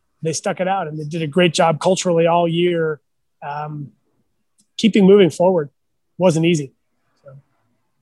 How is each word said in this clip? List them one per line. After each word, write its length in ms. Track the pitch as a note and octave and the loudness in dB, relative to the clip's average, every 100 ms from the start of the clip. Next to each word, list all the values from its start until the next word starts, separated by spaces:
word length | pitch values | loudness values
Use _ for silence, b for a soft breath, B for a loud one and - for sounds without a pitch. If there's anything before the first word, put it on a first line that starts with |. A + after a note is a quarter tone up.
| _ - | _ -10
they 120 | D#3+ | -8
stuck 260 | D3+ G3+ F3 | -6 -6 -4
it 80 | F3+ | -4
out 200 | G3 D#3+ | -4 -6
and 120 | D#3 | -10
they 60 | D3+ | -10
did 160 | E3 | -8
a 60 | D#3+ | -4
great 260 | F#3 F3+ | 0 0
job 260 | E3 E3 D#3 | 2 0 0
culturally 480 | F3 F#3+ F#3 E3 E3+ | -2 -2 0 0 2
all 200 | F3 E3+ | 2 0
year, 520 | E3+ F3 E3+ D#3+ D3+ _ _ _ _ D3 | 0 -2 -2 -4 -6 _ _ _ _ -14
um, 460 | D3 D3+ D3+ C#3+ _ _ _ _ _ _ _ _ - | -12 -10 -12 -16 _ _ _ _ _ _ _ _ -2
keeping 280 | A3 G#3+ F#3 | 0 4 6
moving 240 | G3+ F3 | 6 4
forward. 400 | - F3+ F3+ C#3+ _ _ _ _ - | 2 0 0 -4 _ _ _ _ -2
Wasn't 280 | F3+ D#3+ E3 | 0 2 0
easy. 280 | E3 C3+ _ _ _ _ _ | 0 -4 _ _ _ _ _
So. 140 | C#3 C#3 _ _ _ _ _ _ | -20 -20 _ _ _ _ _ _